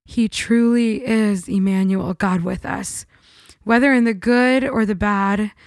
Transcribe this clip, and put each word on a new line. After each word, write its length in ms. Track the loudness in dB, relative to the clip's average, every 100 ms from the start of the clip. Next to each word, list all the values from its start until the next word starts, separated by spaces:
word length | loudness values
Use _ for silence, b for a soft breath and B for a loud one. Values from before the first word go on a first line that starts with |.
| -8
he 240 | -2 -2
truly 760 | -2 0 2 4 2 0 -2 -2
is 440 | 0 0 -2 -2
Emmanuel, 640 | -2 0 2 0 0 -4
God 280 | -2 0 0
with 240 | -2 -6 -6
us. 420 | -8 -8 -12 -14 b b b b b
Whether 280 | 0 2 4
in 100 | 4
the 100 | 2
good 500 | 0 0 2 4 2
or 220 | 0 0 0
the 100 | 0
bad, 560 | 0 0 0 0 -2 b